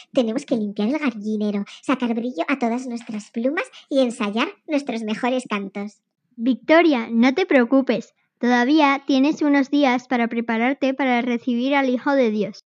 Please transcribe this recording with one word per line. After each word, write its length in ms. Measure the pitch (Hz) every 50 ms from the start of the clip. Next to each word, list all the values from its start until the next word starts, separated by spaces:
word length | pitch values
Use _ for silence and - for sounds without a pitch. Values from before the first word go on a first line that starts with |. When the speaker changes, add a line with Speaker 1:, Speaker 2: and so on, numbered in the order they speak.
| - _ -
Speaker 1:
Tenemos 320 | - 233 220 220 277 -
que 100 | - 262
limpiar 320 | 226 208 202 202 - 208 226
el 100 | 294 302
gallinero, 680 | 302 247 226 208 202 214 214 208 214 208 202 202 202 - - -
sacar 320 | - - 262 254 247 226 226
brillo 300 | 233 226 254 269 320 330 -
a 100 | 285 277
todas 280 | 247 226 233 254 262
nuestras 440 | 254 240 233 - - 214 208 - -
plumas 340 | - 233 233 269 320 370 523 - - - - -
y 100 | 294 269
ensayar 480 | 262 240 226 - 208 208 196 226 294 403 - _ _
nuestros 360 | - 302 277 285 - 226 226
mejores 420 | 226 208 220 - 254 247 262 254 -
cantos. 540 | - 214 202 196 196 - 202 202 214 - _ _ _ _ _ _ _ -
Speaker 2:
Victoria, 720 | 233 226 262 240 - - - 311 339 349 320 277 233 226 -
no 240 | 233 226 247 269 262
te 100 | 370 381
preocupes. 680 | - 311 254 240 233 269 269 262 - 226 233 - - _ _ _ _ _ -
Todavía 640 | 233 240 247 240 240 262 302 320 294 277 277 277 -
tienes 380 | - 277 262 269 302 302 -
unos 260 | 320 294 285 277 262 -
días 380 | 285 285 285 254 247 254 -
para 220 | - 262 240 233 233
prepararte 640 | 233 233 233 233 226 220 233 262 277 - 277 262 269
para 280 | 269 277 254 247 240
recibir 520 | 247 247 240 233 - 254 240 233 254 269 285
al 140 | 277 269 254
Hijo 220 | 247 233 - 285
de 180 | 277 277 247 220
Dios, 340 | 214 214 190 208 - - _ _